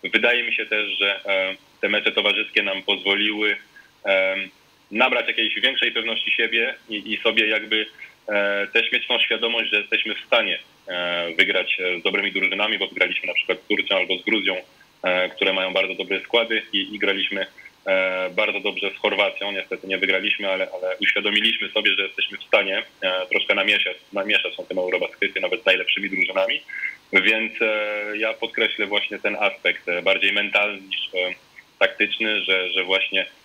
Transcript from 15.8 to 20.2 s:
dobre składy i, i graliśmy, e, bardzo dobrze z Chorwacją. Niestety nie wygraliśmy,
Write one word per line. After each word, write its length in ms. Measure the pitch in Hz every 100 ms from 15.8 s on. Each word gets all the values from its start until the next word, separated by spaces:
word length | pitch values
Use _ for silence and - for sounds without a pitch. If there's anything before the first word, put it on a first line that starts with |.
| 92
dobre 260 | 90 90 95
składy 420 | - 117 113 113 -
i, 220 | 101 95
i 40 | 104
graliśmy, 480 | 98 98 98 98 95 - - _ -
e, 440 | 95 92 92 92
bardzo 300 | 90 107 104
dobrze 300 | 101 95 101
z 60 | -
Chorwacją. 560 | 107 98 101 - 101
Niestety 340 | 98 - 92 95
nie 120 | 95
wygraliśmy, 520 | 95 95